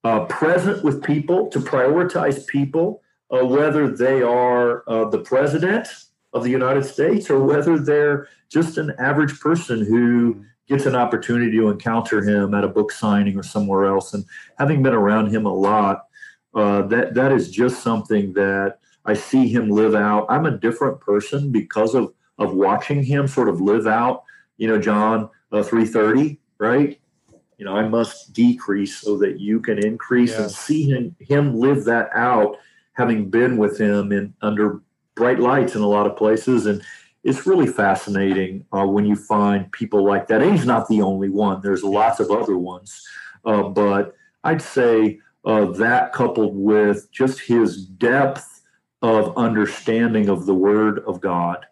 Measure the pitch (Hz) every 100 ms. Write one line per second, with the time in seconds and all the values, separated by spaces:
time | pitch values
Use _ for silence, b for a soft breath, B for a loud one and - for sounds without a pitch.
0 | 120 110 - - 156 180 185 - 147 131
1 | - 147 143 185 220 135 - 135 127 165
2 | 180 175 147 139 - 139 139 160 185 214
3 | _ _ _ 127 127 139 147 151 139 -
4 | 127 135 120 123 123 123 120 120 - 113
5 | 107 110 - 131 143 151 180 226 226 -
6 | - _ _ - 123 127 127 139 135 -
7 | 151 208 - 139 135 147 151 160 143 147
8 | 147 143 B B B 156 165 156 151 -
9 | 131 143 143 143 147 170 - 117 104 117
10 | 120 120 120 101 B _ _ 139 139 127
11 | 120 113 - 120 117 110 107 101 117 113
12 | 110 107 101 104 98 101 98 107 104 -
13 | 110 101 101 98 90 107 101 98 98 98
14 | - 101 101 B B - 143 147 131 117
15 | 101 107 107 110 104 95 98 107 101 98
16 | - B B B _ 110 104 101 98 117
17 | - 117 135 127 85 104 123 127 120 110
18 | - 107 98 95 98 98 98 - _ _
19 | - - - 131 120 117 107 104 110 107
20 | 104 104 - 135 156 113 113 113 135 -
21 | - 104 - 143 143 113 - 107 - 131
22 | 113 _ _ - 101 95 98 104 - 143
23 | 127 143 139 135 113 85 98 113 110 113
24 | 123 127 b b b - 113 107 98 104
25 | 110 110 107 b b 104 101 113 110 113
26 | 107 123 151 143 _ _ 107 127 143 -
27 | _ _ _ _ _ _ 98 101 110 117
28 | 110 - - - 120 123 - 98 98 -
29 | 104 101 98 92 101 113 113 101 104 117
30 | - 123 120 110 104 - - 156 139 127
31 | 117 - - 143 143 113 131 139 107 117
32 | 117 110 123 113 104 B B B B -
33 | 117 110 98 113 123 120 104 - 104 101
34 | 101 101 101 - 104 107 104 95 _ _
35 | _ - 120 127 127 139 117 110 104 104
36 | 104 - 107 110 - 123 104 101 B B
37 | B B - - 185 185 131 - 101 95
38 | - 98 98 95 92 98 - 98 98 101
39 | 104 101 - 107 101 101 95 - 110 104
40 | 101 98 - - 160 190 123 113 - 107
41 | 98 95 98 101 104 95 101 95 98 101
42 | 113 117 104 101 107 92 90 90 101 -
43 | B B B B 113 104 98 95 101 98
44 | - b b b 170 165 - 135 120 113
45 | 107 - b b 101 110 98 90 117 123
46 | - - 120 113 104 98 101 107 104 101
47 | - - 131 131 - 117 101 95 92 95
48 | 120 135 - - - - _ _ _ _
49 | - 90 87 85 113 107 101 - - 113
50 | 117 110 101 92 92 95 98 104 107 104
51 | - 90 98 87 87 87 -